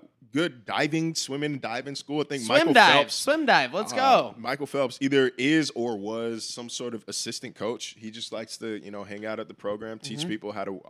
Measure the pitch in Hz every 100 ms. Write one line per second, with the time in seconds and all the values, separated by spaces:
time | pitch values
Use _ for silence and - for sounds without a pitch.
0 | - _ 117 139 170 123 110 101 147 160
1 | 165 160 - 139 147 139 110 120 135 139
2 | - 147 143 143 113 277 330 247 190 147
3 | 139 - - 311 277 175 127 160 - 120
4 | 269 214 120 104 113 139 139 139 131 -
5 | 135 139 127 - 135 160 143 - 120 104
6 | 104 113 117 113 - - 120 - 123 113
7 | - 101 117 - 123 - 107 120 - -
8 | 113 113 - 110 110 - 113 107 80 101
9 | 98 104 107 110 110 104 101 104 113 110
10 | - 117 170 107 101 104 98 95